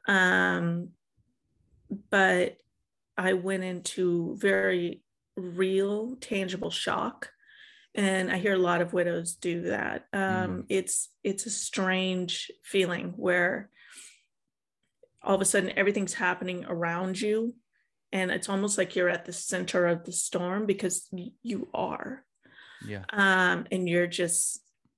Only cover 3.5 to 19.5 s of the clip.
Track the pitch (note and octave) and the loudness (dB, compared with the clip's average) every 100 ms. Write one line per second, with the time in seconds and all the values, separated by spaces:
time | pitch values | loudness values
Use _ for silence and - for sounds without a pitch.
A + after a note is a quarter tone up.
3.5 | F#3+ F#3 F3 - - F3+ E3+ E3+ G3+ G3+ | -2 -2 -6 -6 0 2 2 0 0 2
4.5 | F#3+ F#3+ F3+ F3 E3 _ _ _ - F3+ | 4 2 2 -2 -6 _ _ _ -12 -6
5.5 | F3 F#3+ F#3+ G3 G#3 A#3 B3+ - G3 F#3 | 0 2 2 2 -2 -4 -8 -4 -2 -2
6.5 | F#3 - - - - B3 - - _ _ | -4 -4 -4 -2 -2 -4 -6 -14 _ _
7.5 | - - - _ - G3 F#3+ F#3 F3+ G3+ | -20 -20 -20 _ 0 2 2 0 0 2
8.5 | F#3+ F3+ F3 F3 F3+ F3 E3+ E3+ - F3 | 4 4 2 2 0 0 -2 -4 -6 -4
9.5 | E3+ F3 - - - - G3 F#3+ F#3 F#3 | -2 -2 -2 -4 -6 -4 -2 0 0 0
10.5 | F#3 - G3 F3+ - - _ G3+ G3 A#3 | -4 -2 -2 0 -2 -4 _ -4 -4 -4
11.5 | G3+ - - F#3 F#3 F#3 F#3 F3+ - - | -6 -6 -2 0 2 0 -2 -2 -6 -8
12.5 | - - G3 F3 F3 F3+ F#3+ F3+ F3+ F3 | -14 -2 2 2 0 -6 -2 0 2 2
13.5 | - - _ - - - - _ _ _ | 0 -8 _ -20 -20 -20 -20 _ _ _
14.5 | _ _ _ _ _ _ _ - F#3+ F#3+ | _ _ _ _ _ _ _ 0 2 4
15.5 | G3+ F#3 - G3 G#3 F#3+ - F3+ F3+ F#3 | 2 2 0 2 2 -2 -2 0 0 -4
16.5 | F3+ - E3+ E3+ E3+ F#3 F#3 G#3+ A3 A#3 | -6 -6 -2 -2 -2 -2 -2 0 0 -2
17.5 | A#3 _ _ _ _ - F#3+ F#3 - - | -6 _ _ _ _ -6 -2 0 -2 -2
18.5 | G3 G3+ G3+ F3+ F#3 F3 E3+ - F3 - | 0 0 0 0 2 2 0 -6 -10 -6